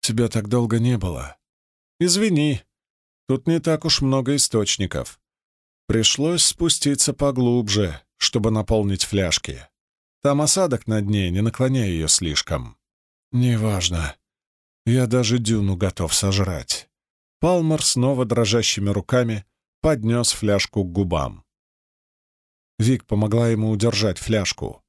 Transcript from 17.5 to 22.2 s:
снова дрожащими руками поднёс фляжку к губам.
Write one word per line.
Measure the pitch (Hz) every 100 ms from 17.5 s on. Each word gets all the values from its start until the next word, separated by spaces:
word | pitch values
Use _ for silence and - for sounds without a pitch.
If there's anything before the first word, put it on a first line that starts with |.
| 180 160 156
снова | - - 127 131 120
дрожащими | 120 107 113 104 - 101
руками | 101 - 127 120 107 - _ _ _
поднёс | 156 147 110 120 117
фляжку | - 107 101 - -
к | 92
губам. | 87 95 82 65 50 _ _ _ _ _ _ _ _